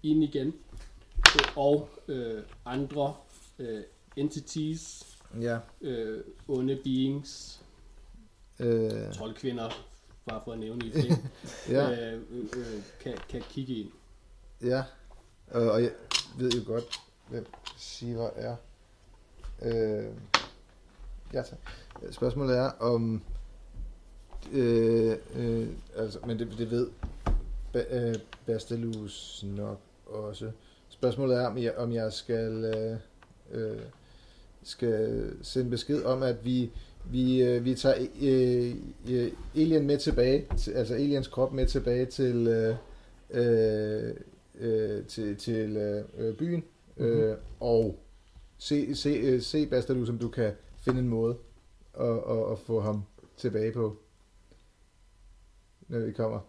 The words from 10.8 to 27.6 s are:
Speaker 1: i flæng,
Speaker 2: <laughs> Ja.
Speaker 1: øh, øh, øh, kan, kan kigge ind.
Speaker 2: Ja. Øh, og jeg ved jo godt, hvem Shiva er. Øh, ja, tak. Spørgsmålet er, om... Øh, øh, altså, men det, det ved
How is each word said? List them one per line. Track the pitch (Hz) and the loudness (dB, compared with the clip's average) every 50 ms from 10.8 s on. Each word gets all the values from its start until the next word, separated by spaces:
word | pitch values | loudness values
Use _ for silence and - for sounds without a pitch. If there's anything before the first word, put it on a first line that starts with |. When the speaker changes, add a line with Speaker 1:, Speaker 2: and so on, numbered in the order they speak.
| 117 | -8
Speaker 1:
i | 113 | -2
flæng, | 117 156 135 - 165 123 117 131 - - - | 0 0 4 4 4 2 2 -8 -14 -14 -16
Speaker 2:
<laughs> | - - - - - | -16 -14 -12 -4 0
Ja. | 123 135 143 135 123 117 117 113 113 | 2 2 4 2 0 -2 -4 -6 -6
Speaker 1:
øh, | 113 110 - | -8 -10 -10
øh, | 117 123 113 107 - | -10 -8 -8 -8 -8
øh, | 127 120 113 110 104 98 - - - | -8 -8 -8 -8 -10 -10 -14 -18 -12
kan, | - 135 120 - - - | -10 -8 -8 -8 -10 -8
kan | - 123 | -10 -10
kigge | - - - 139 135 127 127 | -10 -8 -8 -8 -6 -6 -6
ind. | 110 104 - - - - - - - - - - - - - - - | -6 -6 -10 -12 -20 -20 -20 -20 -20 -20 -20 -20 -20 -20 -20 -16 -6
Speaker 2:
Ja. | - 123 127 135 131 - - - - - - - - - - - - - - | -2 0 0 0 -2 -6 -12 -20 -20 -20 -20 -20 -20 -20 -20 -20 -20 -4 0
Øh, | 117 117 | 2 4
og | 117 107 113 120 | 4 6 4 4
jeg | - - - - - - - - - - | 2 0 -6 -10 -4 -4 -4 -4 -4 -6
ved | 127 127 127 | -2 0 0
jo | 117 120 104 113 110 | 0 0 -2 -2 -4
godt, | 120 117 - - - - - _ _ _ - | -4 -4 -6 -12 -12 -14 -20 _ _ _ -10
hvem | 117 117 - - - - - - - | -8 -8 -8 -10 -16 -16 -16 -16 -14
Shiva | - - - - - 120 120 117 113 117 110 - | -14 -14 -14 -12 -10 -8 -6 -4 -4 -4 -4 -4
er. | 110 113 117 120 120 - - - _ - _ - _ - - - - - _ - - - - - - | -6 -6 -6 -8 -8 -12 -18 -20 _ -20 _ -20 _ -20 -20 -20 -20 -20 _ -20 -14 -12 -12 -10 -6
Øh, | - 120 117 113 113 107 107 104 107 107 107 113 - - - - - - - - - - - - - - - - - - - - - - - | -4 -2 0 2 2 0 0 -2 -4 -6 -8 -12 -10 -2 -2 -2 -2 -2 -16 -20 -20 -20 -20 -20 -20 -20 -20 -18 -14 -14 -14 -14 -12 -6 -4
ja, | 131 | -4
tak. | 117 - - - - - - - - - - - - - | -4 -4 -12 -16 -14 -16 -16 -16 -18 -18 -16 -14 -14 -12
Spørgsmålet | - - - 127 117 139 143 131 127 | -6 -2 -2 0 0 0 0 2 2
er, | 123 127 135 | 2 2 0
om... | - - 110 120 120 117 117 113 110 110 - - - - - - - - - - - - - - - - - - - - - - - - - - - | -2 0 0 2 2 4 2 0 0 -2 -4 -6 -8 -8 -8 -12 -16 -20 -20 -16 -12 -10 -10 -10 -12 -16 -20 -20 -20 -20 -20 -14 -12 -12 -10 -4 0
Øh, | 139 127 117 117 117 113 113 113 113 113 113 110 107 - - - | 2 4 4 6 6 6 6 6 6 4 4 2 0 -4 -8 -6
øh, | 127 120 117 113 113 113 113 - - - - - | -4 -2 0 0 0 -2 -4 -6 -10 -12 -12 -6
altså, | - 113 107 98 95 - | -6 -6 -6 -6 -8 -6
men | 120 117 107 | -4 -4 -2
det, | 117 104 98 | -4 -6 -4
det | 110 120 110 | -4 -4 0
ved | 117 120 127 - - - - - - - - - - - - - - - | 0 0 0 -2 -4 -10 -10 -10 -10 -4 0 2 2 2 0 -2 -8 -8